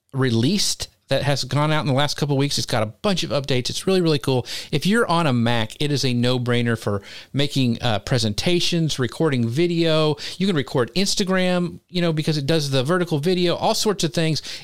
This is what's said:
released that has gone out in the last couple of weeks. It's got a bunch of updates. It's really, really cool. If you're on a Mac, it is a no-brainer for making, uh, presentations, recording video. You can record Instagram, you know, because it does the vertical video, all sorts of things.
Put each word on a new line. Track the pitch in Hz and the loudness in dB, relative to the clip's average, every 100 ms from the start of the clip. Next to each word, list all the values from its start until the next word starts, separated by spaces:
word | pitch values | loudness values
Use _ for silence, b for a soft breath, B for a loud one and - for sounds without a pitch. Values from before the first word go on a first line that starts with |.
| _ | _
released | 131 131 113 127 202 - - - _ - | -2 0 2 2 2 0 -4 -8 _ -4
that | 135 | -2
has | 139 139 | 0 -2
gone | 131 131 151 | -2 0 0
out | 156 | 0
in | 147 | 0
the | |
last | 131 147 - | 0 0 -2
couple | 147 | -2
of | 139 | 0
weeks. | 143 - | 0 -2
It's | - | -2
got | 120 | -2
a | 110 | -2
bunch | - 208 175 | -4 -2 -2
of | - | -2
updates. | 139 135 127 123 | -4 0 -2 -2
It's | - - | -4 0
really, | 190 | 2
really | 165 147 | 2 2
cool. | - 131 - B B | 2 0 -2 B B
If | 156 175 | -2 2
you're | 226 - | 2 2
on | 170 160 | 2 2
a | |
Mac, | 123 117 120 110 - | 2 2 2 -2 -2
it | 147 | -2
is | 143 | 0
a | 135 120 | 0 2
no-brainer | 123 127 120 120 120 117 | 2 2 2 2 2 0
for | 113 101 B B B | 0 -4 B B B
making, | 131 143 139 123 117 | -2 0 2 0 0
uh, | 123 101 | 0 -2
presentations, | - 127 107 98 175 175 - 170 156 - | 0 0 0 -2 0 0 0 0 -2 -2
recording | 120 - 160 131 117 | -4 0 0 0 0
video. | 127 175 170 165 156 156 147 B B | 0 0 2 2 4 2 0 B B
You | 196 | 0
can | 160 | 0
record | - 139 113 175 | 0 0 0 0
Instagram, | 196 - 185 185 185 180 175 175 _ | 0 0 0 2 2 0 -2 -6 _
you | 175 | -2
know, | 175 | 0
because | 156 156 151 | 0 0 -2
it | 139 | 0
does | 160 143 | 0 2
the | 135 | 0
vertical | 127 180 170 151 | 2 0 0 0
video, | 160 180 175 | 0 2 0
all | 160 185 220 | 0 0 0
sorts | 214 190 | 0 0
of | 165 170 | 0 0
things. | 160 147 B B | 0 -2 B B